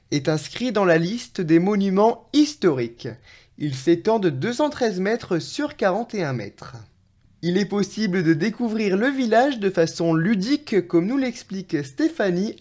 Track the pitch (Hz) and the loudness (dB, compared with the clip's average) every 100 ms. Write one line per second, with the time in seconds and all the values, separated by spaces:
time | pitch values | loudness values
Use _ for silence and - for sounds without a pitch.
0 | - 143 135 156 - - 247 208 190 165 | -6 -4 0 -2 -4 -6 -2 2 4 4
1 | 170 233 - - 160 165 185 208 196 190 | 2 -6 -8 -4 2 4 4 2 2 4
2 | 220 240 - 277 294 - 185 131 120 - | 4 2 -2 2 2 2 0 0 -4 -8
3 | 123 110 - - _ - 151 131 - 170 | -14 -14 -20 -20 _ -8 -6 -2 2 2
4 | 214 220 185 131 190 240 302 294 233 180 | 2 0 0 -2 -2 0 -2 0 -2 0
5 | 190 240 - 170 - - 294 - 202 185 | -2 -2 -2 -4 -4 -6 -6 -2 0 0
6 | 233 214 156 123 101 - - 123 104 _ | -4 -4 -4 -4 -8 -14 -18 -18 -20 _
7 | _ _ _ _ 170 190 202 208 196 - | _ _ _ _ -2 0 0 -2 -2 -2
8 | 214 185 160 156 208 226 233 220 208 190 | -2 0 2 2 0 -2 -4 0 0 0
9 | 247 269 240 220 277 240 196 185 165 - | 0 0 2 4 4 2 0 2 0 0
10 | 170 160 170 214 208 285 - 202 - 170 | 0 2 2 0 0 -2 0 -2 2 0
11 | 180 269 254 233 - 190 180 160 139 - | 2 0 -2 -6 -10 -10 -4 -4 -4 -2
12 | 311 - 202 175 214 - | -2 0 0 0 -2 -6